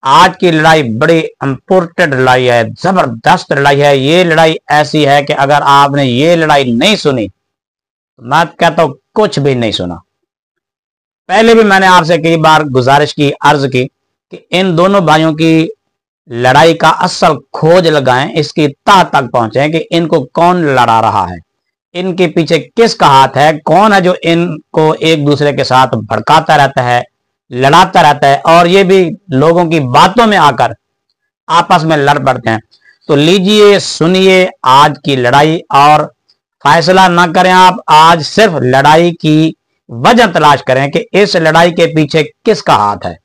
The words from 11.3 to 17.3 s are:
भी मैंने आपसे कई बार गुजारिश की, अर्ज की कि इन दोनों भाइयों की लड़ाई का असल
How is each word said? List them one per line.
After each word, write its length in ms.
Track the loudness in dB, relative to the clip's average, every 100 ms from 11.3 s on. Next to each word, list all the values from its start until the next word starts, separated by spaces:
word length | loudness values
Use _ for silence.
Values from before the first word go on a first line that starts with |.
| 0 4 4
भी 80 |
मैंने 240 | 4 2 2
आपसे 300 | 2 2 -2
कई 200 | 0 0
बार 260 | 2 2
गुजारिश 500 | 0 -2 2 2 0
की, 180 | -2 -4
अर्ज 380 | 0 0 0 -2
की 140 | -4 -6 _ _ _ _
कि 160 | -20 _
इन 240 | -4 -2 0
दोनों 300 | 0 0 0
भाइयों 280 | 0 0
की 420 | 0 0 0 -2 -8 _ _ _ _ _
लड़ाई 440 | -4 0 4 2
का 160 | 2 0
असल 460 | 0 -4 -2 -2